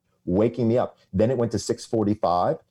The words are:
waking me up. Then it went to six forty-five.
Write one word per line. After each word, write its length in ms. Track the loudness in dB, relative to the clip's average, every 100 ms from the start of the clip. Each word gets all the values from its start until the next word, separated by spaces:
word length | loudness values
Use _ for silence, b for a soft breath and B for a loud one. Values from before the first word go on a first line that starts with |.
| _ _ -2
waking 400 | 0 0 0 0
me 100 | 0
up. 200 | -2 -8 b
Then 200 | 0 2
it 60 | 2
went 140 | -2
to 60 | -2
six 260 | -4 -6 -4
forty-five. 720 | -2 0 0 0 0 0 -4 _